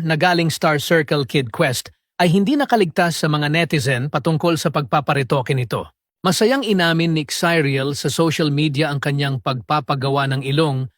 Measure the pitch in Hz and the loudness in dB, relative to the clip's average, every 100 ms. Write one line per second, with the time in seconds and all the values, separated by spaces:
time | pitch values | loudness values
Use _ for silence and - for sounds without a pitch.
0 | 165 156 180 170 165 - 170 151 - 165 | -2 2 2 2 0 0 0 0 2 0
1 | 151 147 139 151 123 - 151 120 - - | 2 -2 0 -2 -2 -2 -2 -2 -8 -16
2 | _ - 180 185 202 294 277 233 180 - | _ 0 2 4 2 0 2 2 2 2
3 | 175 - 160 151 147 160 170 156 123 123 | 0 0 0 0 0 0 0 0 0 -2
4 | 143 151 170 160 175 165 165 151 143 156 | -2 -2 0 0 0 0 0 -2 -2 -2
5 | 143 143 - 139 120 135 123 117 85 _ | 0 -2 0 -2 0 -2 -2 -6 -8 _
6 | _ _ 185 - 220 277 226 196 170 165 | _ _ -2 2 2 2 0 2 2 2
7 | 165 160 151 - 170 165 139 135 139 139 | 2 0 -2 -2 0 2 0 0 -2 -4
8 | 147 - 165 151 151 143 151 139 156 143 | -2 0 0 0 0 0 0 0 -2 -2
9 | 147 139 139 135 147 131 - 151 139 143 | -2 -2 -2 -2 -4 -4 -2 -2 -2 -2
10 | 139 139 135 135 135 147 156 135 131 | -2 0 0 -2 -2 0 0 0 -6